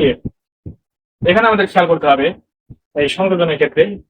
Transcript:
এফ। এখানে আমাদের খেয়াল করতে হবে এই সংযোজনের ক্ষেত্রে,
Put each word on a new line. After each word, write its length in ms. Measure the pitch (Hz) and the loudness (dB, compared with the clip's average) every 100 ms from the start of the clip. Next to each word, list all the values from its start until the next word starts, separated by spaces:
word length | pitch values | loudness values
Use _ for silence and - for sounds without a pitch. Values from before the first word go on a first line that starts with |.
| 147 | 0
এফ। 100 | - - - _ _ - - _ _ _ - | -2 -8 -16 _ _ -20 -20 _ _ _ -6
এখানে 240 | - 185 226 | 0 2 2
আমাদের 180 | 214 196 | 0 0
খেয়াল 160 | 190 170 | 0 0
করতে 160 | 165 151 | 2 2
হবে 160 | 135 147 190 _ _ - - _ 147 | 2 0 -4 _ _ -20 -20 _ -4
এই 60 | 143 - | -4 -2
সংযোজনের 400 | 190 180 165 147 | -2 0 0 0
ক্ষেত্রে, 240 | 147 151 185 202 - | 0 0 -2 -2 -8